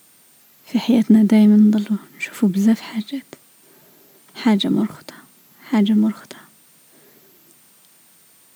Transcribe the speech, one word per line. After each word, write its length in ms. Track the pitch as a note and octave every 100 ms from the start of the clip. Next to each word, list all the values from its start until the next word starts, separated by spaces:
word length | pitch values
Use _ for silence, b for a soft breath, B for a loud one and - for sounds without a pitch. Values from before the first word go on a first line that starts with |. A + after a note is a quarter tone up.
| _ _ _ _ _ _ _
في 120 | A#3+
حياتنا 440 | - A#3 - A3
دايما 340 | G#3 G#3+ G#3 G#3
نضلوا 420 | G#3 G#3+ G#3 G#3 - -
نشوفوا 320 | - - G#3
بزاف 320 | F#3+ G#3+ A3+
حاجات. 460 | - A#3 - C#4 - - _ _ b b b b b b b -
حاجة 320 | A#3 G3+ -
مرخطة، 460 | G3+ A3 - - - _ _ _ _ -
حاجة 220 | A3 G3+
مرخطة. 440 | G#3 G#3+ - - - _ _ _ _ _ b b b b b b _ _ _ _ _ _ _ _ _ _